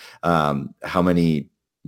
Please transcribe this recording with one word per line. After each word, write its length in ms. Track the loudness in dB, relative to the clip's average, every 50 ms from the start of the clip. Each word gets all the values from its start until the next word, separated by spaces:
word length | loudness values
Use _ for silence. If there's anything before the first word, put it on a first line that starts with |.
| -20 -20 -16 -6 -2
Um, 520 | 0 2 2 2 0 -2 -4 -6 -8 -14 _ -12
how 180 | -6 -2 0
many 480 | 2 2 2 2 2 2 2 0 -4 -8 _ _ _ _ _ _ -12